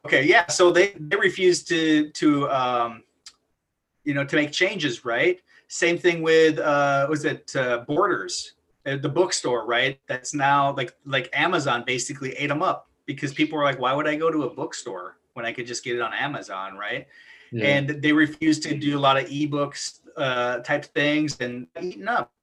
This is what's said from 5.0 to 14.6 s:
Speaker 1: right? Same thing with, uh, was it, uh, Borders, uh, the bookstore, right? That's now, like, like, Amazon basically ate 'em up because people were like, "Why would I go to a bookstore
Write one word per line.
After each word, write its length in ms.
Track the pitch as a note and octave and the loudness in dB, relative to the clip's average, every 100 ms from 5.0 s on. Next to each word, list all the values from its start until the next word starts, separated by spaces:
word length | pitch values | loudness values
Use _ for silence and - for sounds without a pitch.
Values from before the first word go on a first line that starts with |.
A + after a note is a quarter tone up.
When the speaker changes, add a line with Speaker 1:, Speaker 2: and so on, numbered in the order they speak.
Speaker 1:
right? 380 | A#2 A#2 E3+ F3+ _ _ _ | -4 2 2 0 _ _ _
Same 300 | - E3+ E3+ | -2 0 2
thing 240 | F3+ E3 | 2 2
with, 360 | D#3+ D#3+ D#3+ C#3+ | 4 6 6 4
uh, 480 | D3+ C#3+ C#3+ C#3 C#3+ | 2 2 4 2 2
was 160 | D3+ D3+ | 0 -2
it, 280 | B2+ - | -4 -6
uh, 260 | C#3 B2+ A#2+ | -2 0 -2
Borders, 760 | B2 D3+ G3 D3 - - - _ _ _ C#3 | 0 2 2 0 -4 -10 -10 _ _ _ -6
uh, 100 | C#3 | -4
the 140 | D3 | -2
bookstore, 560 | D3+ F#3 - - A#2+ A2 | 0 0 0 -2 -2 0
right? 340 | A#2 C3 C3+ - | 0 0 -4 -8
That's 260 | B2+ B2+ | -8 -6
now, 400 | D3 C#3 C#3+ C#3 | 0 2 4 2
like, 220 | C3+ A#2+ _ C#3+ | 0 -6 _ -4
like, 240 | C3+ B2+ | -4 -2
Amazon 500 | C3+ E3 F3 C#3 A#2+ A#2+ | -2 0 0 0 -2 -2
basically 460 | B2 - C#3 C3 B2+ | -4 -4 -8 -8 -6
ate 140 | C#3+ | -4
'em 100 | D3 | 0
up 240 | F3+ - _ _ - | -2 -2 _ _ -12
because 280 | C#3 C#3+ | -8 -6
people 240 | - D#3 D#3 | -2 -2 2
were 80 | C#3+ | 0
like, 140 | B2+ | 2
"Why 120 | B2 | 0
would 160 | C#3 D3+ | 0 -2
I 80 | D3+ | 0
go 160 | E3 | 0
to 120 | D#3 | 0
a 60 | B2 | -4
bookstore 680 | B2+ | -6